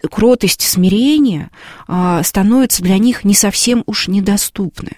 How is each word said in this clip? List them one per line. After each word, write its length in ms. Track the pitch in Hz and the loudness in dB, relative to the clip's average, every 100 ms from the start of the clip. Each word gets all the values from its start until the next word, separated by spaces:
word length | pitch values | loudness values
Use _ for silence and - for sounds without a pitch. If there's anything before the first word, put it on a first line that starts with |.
| - | -6
кротость, 500 | - 220 247 196 - | 0 2 4 0 -2
смирение, 880 | - 185 185 202 262 302 277 160 - - - - - | -2 0 2 2 2 2 2 0 -8 -18 -20 -20 -8
а, 360 | 180 180 165 | -2 0 0
становится 580 | 165 - 196 247 254 - | -2 0 2 2 2 0
для 160 | 180 190 | 0 2
них 260 | 233 247 | 2 0
не 100 | 196 | 0
совсем 500 | 202 208 - - 240 - | 2 0 -2 0 0 -2
уж 220 | 208 - | -6 -4
недоступны. 840 | 190 196 202 - - 185 - - | -2 0 -2 -4 -6 -8 -8 -16